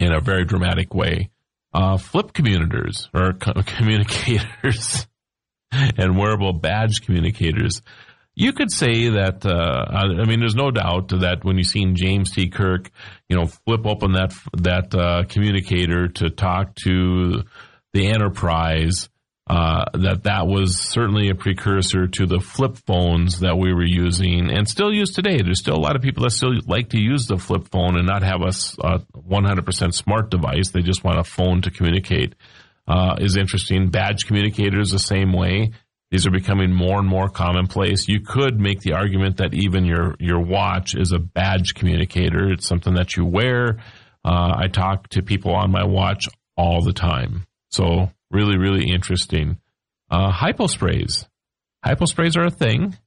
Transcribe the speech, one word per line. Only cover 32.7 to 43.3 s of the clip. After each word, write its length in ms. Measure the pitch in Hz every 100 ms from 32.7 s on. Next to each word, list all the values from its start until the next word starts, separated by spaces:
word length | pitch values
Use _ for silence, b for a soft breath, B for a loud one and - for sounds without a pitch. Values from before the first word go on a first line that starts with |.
| B -
uh, 300 | 90 90 -
is 160 | 98 98
interesting. 520 | 95 98 - 95 92
Badge 380 | 90 98 101 -
communicators 640 | 104 104 104 101 98 98
the 80 | 98
same 340 | - 95 95
way. 380 | 92 90 95 113 113 B _ -
These 160 | 92 95
are 60 |
becoming 420 | 92 92 98 92
more 240 | 90 90 98
and 80 | 95
more 220 | 92 98
commonplace. 800 | - 90 90 92 104 95 98 -
You 140 | 104
could 360 | - 135 139 110
make 220 | 98 95
the 140 | 92
argument 420 | 82 101 95 98 92
that 180 | 90
even 300 | 80 98 92
your, 320 | 90 85 85 -
your 220 | 85 87
watch 560 | 87 95 98 90 - -
is 160 | 87
a 80 | 87
badge 540 | 85 90 90 92 87
communicator. 760 | - 90 82 - 87 82 82 98
It's 160 | 87 -
something 280 | 87 92
that 220 | 90 90 90
you 80 |
wear. 540 | 87